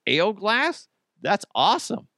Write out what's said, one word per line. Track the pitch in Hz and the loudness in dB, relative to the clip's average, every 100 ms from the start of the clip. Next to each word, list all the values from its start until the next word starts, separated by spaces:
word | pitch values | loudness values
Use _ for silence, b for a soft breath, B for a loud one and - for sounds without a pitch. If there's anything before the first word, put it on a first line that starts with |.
| - | 0
ale | 147 196 | 2 2
glass? | 202 202 240 311 294 - _ _ _ | 0 -2 0 0 -4 -14 _ _ _
That's | - - - | -2 -2 -2
awesome. | 113 160 311 - - - | 2 2 2 -2 -10 -12